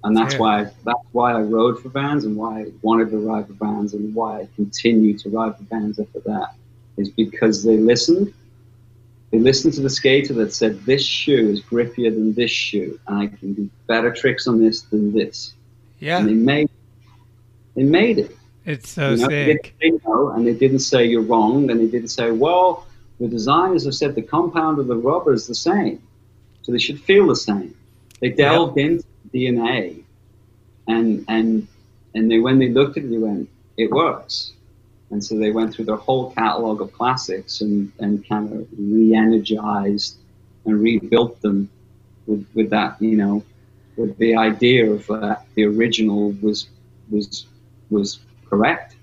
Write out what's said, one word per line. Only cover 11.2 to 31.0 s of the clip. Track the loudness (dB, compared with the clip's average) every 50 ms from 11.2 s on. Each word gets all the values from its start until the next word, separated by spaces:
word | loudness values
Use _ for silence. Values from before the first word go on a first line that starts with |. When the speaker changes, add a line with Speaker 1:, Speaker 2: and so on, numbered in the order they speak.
| 0 2 2 2 2 2
Speaker 1:
is | 0 -2
grippier | -4 -4 -2 -2 -2 -2 -2 -2 0 0 0
than | 0 0 0 0
this | 0 -2 -2
shoe, | -2 -4 -6 -4 -4 -4 -4 -4 -10 -14 _
and | -6 -4 -4
I | -4
can | -4 -6 -10 -10 -8 -6
do | -6 -6 -8 _ _ _
better | -2 -2 0 0 0
tricks | -2 0 -2 -2 -2 -2 -2
on | 0 2 4
this | 4 4 2 0
than | -8 _ -2 -2 0 0 0
this." | -2 -2 -4 -8 -14 -16 -16 -18 _ _ _ _ _ _ _ _ _
Speaker 2:
Yeah. | -6 -4 -2
Speaker 1:
And | 0 0
they | 2 2
made, | 2 2 2 2 2 0 -2 _ _ _ _ _ _ _ _ _ _ _ _ _ _ _ _ _ _ _ _ _
they | 0 2
made | 4 4 4 4 2 2
it. | 0 -2 -4 -8 -20 _ _ _ _ _
Speaker 2:
It's | -8 -8 -8 -10 -14
so | -6 -4 0 0
Speaker 1:
You | 2
know, | 2 2
they | 0 0 0 2
Speaker 2:
sick. | 2 2 0 -2 -10 -10 _
Speaker 1:
didn't | 2 2 2 2
say | -2 -2
no, | 0 0 0 0
and | 0 0 0
they | 0 2
didn't | 2 2 2 2 2
say, | 0 0 2 2 4
"You're | 4 2 0
wrong," | 2 2 2 2 4 4 2 2 2 2
and | 2 2
they | 2
didn't | 2 0 -4 -6 -6
say, | -6 -2 -2 -2
"Well, | 0 2 2 2 4 4 4 4 2 0 -10 -20 -20 -20 -20 -20 -10 -6
the | -6
designers | -4 -4 -4 0 2 2 2 2 2 0 0 0
have | -2 -4
said | -2 -2 -2 -2
the | -4 -6
compound | -2 -2 -2 -2 0 -2 -2 0 0 0 0
of | 0
the | -2 -2
rubber | 0 0 0 0 0 2 2
is | 0 0 -2
the | -6 -8
same, | -4 -2 0 0 2 0 -2 -4 -6 _ _ _ _ _ _ _ _ _ _ _ _ _
so | -4
they | -2 -2
should | -2 -4 -6 -8
feel | 0 4 4 6 6
the | 4 2
same." | 0 -2 -4 -4 -4 -4 -8 -16 _ _ _ _ _ _ _ -10 -4
They | -4 -4
Speaker 2:
Yep. | 2
Speaker 1:
delved | 4 4 4 6 4 2 2 0
into | 0 0 0 0 -2 -4 _ _ _ _
the | -8 -4 -4
D | -2
N | 0 0 0 0
A, | 0 -2 -2 -4 -6 -10 -16 -20 _ _ _ _ _ _ _ _ _ _ _ _ _ _ _ _
and, | -2 0 2